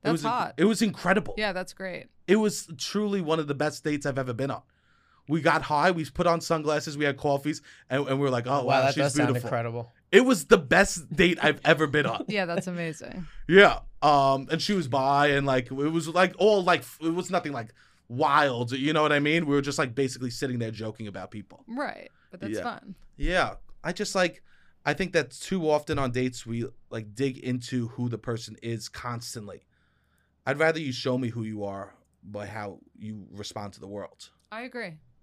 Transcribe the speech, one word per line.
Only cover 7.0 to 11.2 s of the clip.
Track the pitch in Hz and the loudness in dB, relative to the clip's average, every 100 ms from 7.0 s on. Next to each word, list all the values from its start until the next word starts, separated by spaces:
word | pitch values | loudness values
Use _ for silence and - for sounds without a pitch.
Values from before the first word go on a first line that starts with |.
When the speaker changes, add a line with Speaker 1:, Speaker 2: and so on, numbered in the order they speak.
| 147 | -2
Speaker 1:
had | 131 | 0
coffees, | 147 143 147 156 - - _ | -2 0 -2 -6 -10 -20 _
and, | 131 135 | -4 -2
and | 135 | 0
we | |
were | 143 | 0
like, | 123 120 | 0 0
"Oh, | 139 | -2
wow, | |
Speaker 3:
Wow, | 127 135 | 2 2
that | 131 139 | 2 2
Speaker 1:
she's | |
Speaker 3:
does | 143 131 | 0 2
sound | 147 | 2
Speaker 1:
beautiful." | 120 - | 0 -2
Speaker 3:
incredible. | 123 117 117 117 _ _ | -4 -4 -8 -12 _ _
Speaker 1:
It | 190 254 | 6 8
was | 214 143 | 2 6
the | 214 | 4
best | 135 165 202 - 147 | 6 4 4 0 -8
date | 147 | 2